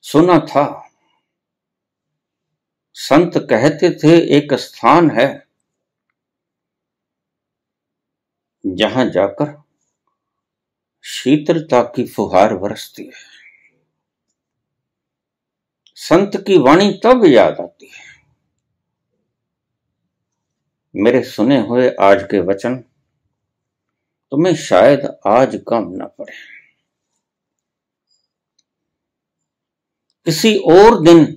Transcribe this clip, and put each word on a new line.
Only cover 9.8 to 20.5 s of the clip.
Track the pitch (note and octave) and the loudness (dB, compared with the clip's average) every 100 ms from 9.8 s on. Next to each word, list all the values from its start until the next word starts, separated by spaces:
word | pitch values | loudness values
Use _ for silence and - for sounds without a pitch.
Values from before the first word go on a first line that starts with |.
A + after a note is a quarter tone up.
| _ _ _ _ _ _ _ _ _ _ _ _ - | _ _ _ _ _ _ _ _ _ _ _ _ -18
शीतलता | - B2+ D3+ D3+ E3 D#3 B2 A#2 - | -10 -2 -2 -2 -4 0 -2 -2 -8
की | A#2 | -10
फुहार | - G2 F#2 G#2 F#2+ | -8 -2 0 0 -2
बरसती | G2+ A2 - - - | -8 -12 -16 -20 -20
है। | - _ _ _ _ _ _ _ _ _ _ _ _ _ _ _ _ _ _ _ _ _ _ _ _ _ _ _ _ | -20 _ _ _ _ _ _ _ _ _ _ _ _ _ _ _ _ _ _ _ _ _ _ _ _ _ _ _ _
संत | - E3+ G3+ F#3+ - | -2 0 0 -8 0
की | F#3 | 2
वाणी | B2+ E3 G3+ F#3 | 4 2 2 -2
तब | A3+ B3+ F#3+ | 0 2 4
याद | A#2 E2+ D2 | 4 2 -2
आती | F2 _ - | -14 _ -20
है। | - - _ _ _ _ _ _ _ _ _ _ _ _ _ _ _ _ _ _ _ _ _ _ _ _ | -20 -20 _ _ _ _ _ _ _ _ _ _ _ _ _ _ _ _ _ _ _ _ _ _ _ _